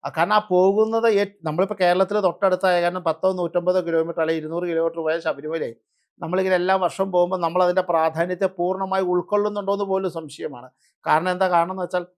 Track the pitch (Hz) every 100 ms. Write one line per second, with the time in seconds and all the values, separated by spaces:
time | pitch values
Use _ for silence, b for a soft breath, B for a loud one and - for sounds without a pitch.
0 | 139 - 190 214 208 180 190 202 220 226
1 | 226 202 202 _ 160 156 190 202 180 180
2 | 190 208 190 - 196 180 190 175 175 180
3 | 165 156 190 185 170 175 170 185 165 165
4 | 165 165 160 165 156 170 175 165 165 165
5 | 160 165 165 139 151 160 135 113 _ _
6 | _ _ 160 185 190 180 180 190 180 -
7 | 196 180 175 185 170 175 180 180 180 165
8 | 160 151 180 180 190 - 175 185 190 190
9 | 185 180 175 208 208 208 196 202 196 190
10 | 190 160 160 - 160 127 123 _ _ _
11 | 160 156 180 180 185 175 170 190 180 180
12 | 175